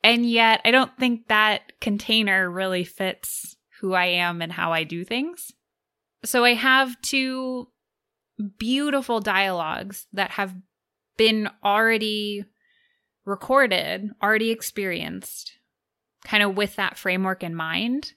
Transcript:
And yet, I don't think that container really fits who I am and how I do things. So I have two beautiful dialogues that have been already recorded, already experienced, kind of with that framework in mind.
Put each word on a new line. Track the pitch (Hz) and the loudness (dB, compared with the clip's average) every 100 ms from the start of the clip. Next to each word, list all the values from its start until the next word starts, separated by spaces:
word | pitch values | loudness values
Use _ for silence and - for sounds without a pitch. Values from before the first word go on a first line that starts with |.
And | 220 240 240 | 4 4 2
yet, | 233 226 220 | 4 4 4
I | 226 | 4
don't | 254 254 - | 4 2 0
think | 254 233 - | 0 0 0
that | 214 214 208 - _ | 2 2 0 -6 _
container | - 208 - 220 208 190 180 | -4 -4 0 2 4 2 0
really | 175 190 180 | -2 -2 -2
fits | 175 - 190 - - - - - _ - | -4 -4 -6 -4 -10 -10 -12 -18 _ -8
who | 190 | -2
I | 185 180 | 0 2
am | 175 175 170 | 0 0 -2
and | 165 | -8
how | 170 165 | -4 -2
I | 165 | -2
do | 160 170 | -2 -8
things. | 180 240 311 359 - _ _ _ _ _ _ _ | -6 -4 -6 -8 -18 _ _ _ _ _ _ _
So | - 247 | -2 2
I | 240 | 4
have | 233 262 262 262 240 | 4 4 4 2 -4
two | - 269 262 262 254 254 247 _ _ _ _ _ _ - 208 _ | -4 -2 -2 -4 -6 -8 -12 _ _ _ _ _ _ -10 -10 _
beautiful | 220 269 294 277 254 226 | -2 0 0 -2 0 -2
dialogues | 208 190 196 175 156 - 196 196 - | 0 2 2 0 -4 -4 -8 -14 -10
that | 196 190 | -4 -4
have | - 196 185 _ _ _ _ _ - | -2 -6 -6 _ _ _ _ _ 2
been | 220 220 208 - | 4 4 -2 -2
already | 208 202 220 226 214 214 208 202 202 _ _ _ _ _ _ _ | 2 4 4 2 -2 -4 -4 -6 -10 _ _ _ _ _ _ _
recorded, | - 202 - 262 254 185 156 185 208 - | -8 -8 2 4 4 2 0 -4 -8 -2
already | 202 214 226 | 2 2 2
experienced, | 226 - - 196 170 - 185 - - - _ _ _ _ _ _ _ | -2 -6 -6 -4 -4 -6 -10 -12 -16 -18 _ _ _ _ _ _ _
kind | - 214 | -2 2
of | 208 190 | 2 2
with | 202 - | -2 -2
that | 190 - | -4 -2
framework | 190 185 190 185 | -2 0 0 -2
in | 175 | -6
mind. | 165 160 170 233 269 - | -6 -4 -2 0 -2 -6